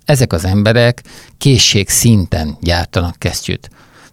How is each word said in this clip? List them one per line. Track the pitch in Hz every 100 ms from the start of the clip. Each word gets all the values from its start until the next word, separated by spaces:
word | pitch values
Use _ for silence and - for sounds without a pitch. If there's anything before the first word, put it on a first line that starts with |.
| -
Ezek | 135 123
az | 90 92
emberek | 101 104 117 120 - - - - -
készségszinten | 143 120 - 104 92 - 120 107 85 82 76 76
gyártanak | 85 85 85 92 85 -
kesztyűt. | 90 - - 92 - - _ - -